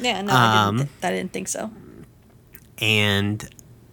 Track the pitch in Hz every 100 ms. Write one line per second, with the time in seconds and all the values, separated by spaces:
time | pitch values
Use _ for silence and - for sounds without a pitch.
0 | 247 190 202 131 117 107 104 110 143 -
1 | 185 185 185 190 190 - 220 214 - -
2 | - - - - _ - - - 110 107
3 | 104 101 101 107 - - - - -